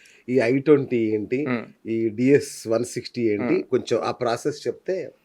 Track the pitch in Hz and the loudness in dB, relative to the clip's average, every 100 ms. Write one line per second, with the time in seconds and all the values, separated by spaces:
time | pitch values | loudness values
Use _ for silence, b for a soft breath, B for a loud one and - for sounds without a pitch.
0 | b b - 127 117 135 135 143 135 120 | b b -2 2 2 2 6 4 4 0
1 | 110 107 101 127 147 123 - - 107 113 | 0 -2 -2 -4 -2 -4 -6 -14 -6 -2
2 | 113 107 127 139 - - 110 113 120 - | -2 0 4 4 2 -8 -2 -2 -2 -6
3 | - - 113 104 120 180 - 123 - 113 | -10 -4 -2 0 0 0 0 -2 0 -2
4 | 113 117 120 120 151 - 120 - - 185 | -2 -2 -2 -2 -2 -4 -6 -6 -6 -6
5 | 139 - | -8 -14